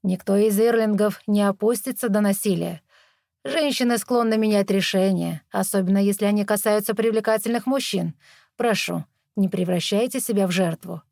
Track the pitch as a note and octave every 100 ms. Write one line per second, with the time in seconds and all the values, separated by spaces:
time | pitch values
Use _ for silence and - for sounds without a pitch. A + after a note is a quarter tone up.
0 | F#3+ F3+ - G3 A3 G3+ A#3 A#3 A3 G#3
1 | G#3 G3+ - G#3 G3+ G3 G#3+ A#3+ - A3+
2 | A#3+ G3+ G#3 G3 G#3 F3 E3+ E3+ _ _
3 | _ _ _ _ C4+ D4+ D4 A#3+ B3 A#3+
4 | - A#3+ A3+ A3 G#3+ G#3 G3 G3 F3+ G3
5 | G3 F3+ E3+ E3 _ G3 F#3+ G3 F#3 G3
6 | G3 G3 G3+ G#3 G3+ G#3 A3 G#3 G#3 G#3+
7 | A3+ A3 A3 A3 A3+ A#3 B3+ C4+ - G3
8 | E3 - _ - _ _ A#3+ G3+ - F2
9 | - _ _ - F#3+ F#3 F3+ F3+ - G3+
10 | B3 C4 - G3+ G3 F3+ F3+ D#3+ E3+ F3
11 | _